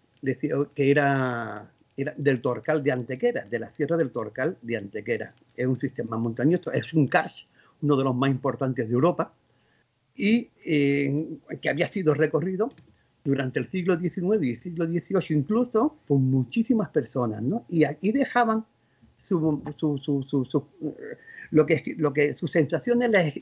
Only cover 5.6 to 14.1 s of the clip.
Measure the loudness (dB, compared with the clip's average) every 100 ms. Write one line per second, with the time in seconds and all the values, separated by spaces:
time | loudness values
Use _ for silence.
5.6 | -2 0 -4 -6 -6 -4 -4 0 2 2
6.6 | 0 -4 0 2 4 2 0 -10 -20 _
7.6 | _ _ 2 2 2 0 0 0 -2 -2
8.6 | -4 -2 0 2 2 2 -6 _ _ _
9.6 | _ _ _ _ _ -2 2 2 0 _
10.6 | -2 2 4 2 0 -2 -4 -10 -12 -6
11.6 | -4 -2 -2 0 0 2 2 2 -2 -2
12.6 | -4 -6 _ _ _ _ -2 0 0 -4
13.6 | -4 -2 0 0 -2